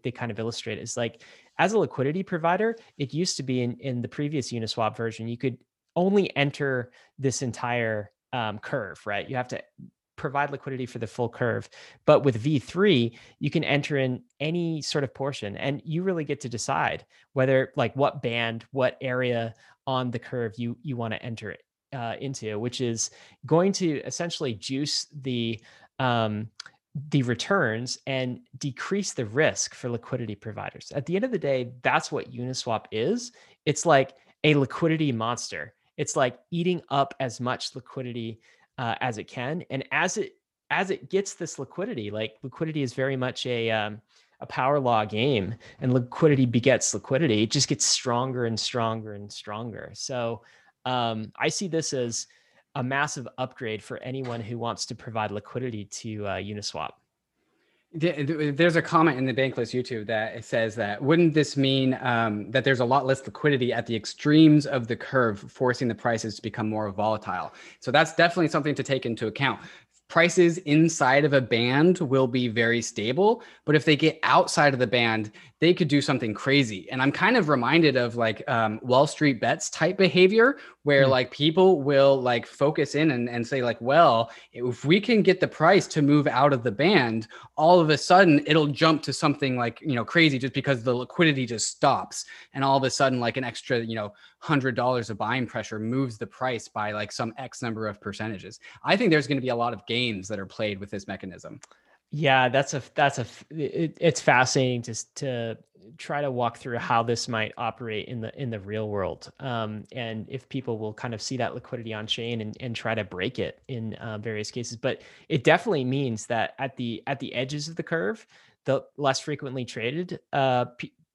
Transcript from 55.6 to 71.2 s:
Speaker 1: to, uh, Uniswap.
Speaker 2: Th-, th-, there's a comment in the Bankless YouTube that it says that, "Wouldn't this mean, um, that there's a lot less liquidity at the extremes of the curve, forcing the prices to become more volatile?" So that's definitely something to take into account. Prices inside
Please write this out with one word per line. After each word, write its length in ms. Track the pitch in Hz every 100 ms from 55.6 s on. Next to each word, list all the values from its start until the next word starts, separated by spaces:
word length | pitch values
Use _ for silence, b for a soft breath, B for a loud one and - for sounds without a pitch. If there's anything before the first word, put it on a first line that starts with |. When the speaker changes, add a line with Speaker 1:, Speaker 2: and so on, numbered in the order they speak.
| 127 110
Speaker 1:
to, 420 | 101 - 117 107 101
uh, 100 | 95
Uniswap. 540 | 101 104 - - 73 - _ _ _ _ _ _ _ _ _ 170
Speaker 2:
Th-, 260 | 165 151 143
th-, 300 | 160 151 139
there's 180 | 170
a 80 | 165
comment 360 | - 165 165 127
in 60 |
the 80 | 131
Bankless 400 | 117 135 127 117
YouTube 340 | 123 123 113 104
that 280 | 113 110
it 100 | 107
says 300 | - 123 113
that, 260 | 104 104 104
"Wouldn't 320 | 135 165 170
this 240 | 151 143 143
mean, 400 | 135 135 131 127
um, 500 | 131 117 113 104 98
that 140 | 131
there's 160 | 135 127
a 40 |
lot 220 | 123 139 131
less 180 | 135
liquidity 480 | - - 151 139 120
at 140 | 117 117
the 80 |
extremes 720 | 113 - - 147 151 160 151 143
of 220 | 135 117
the 80 | 117
curve, 420 | - 131 117 104
forcing 480 | 120 - 127 120 127
the 80 |
prices 400 | 104 123 113 113
to 80 | 101
become 260 | 110 - 110
more 220 | 107 107
volatile?" 640 | 95 107 107 - 90 78 B B B
So 140 | -
that's 220 | 139 160 -
definitely 320 | 170 180 156
something 260 | 165 147
to 80 | 135
take 240 | 131 135 123
into 220 | 110 113
account. 320 | 101 139 104 B B _ _ -
Prices 500 | - 175 180 170 165
inside 640 | - 151 165 160 131 139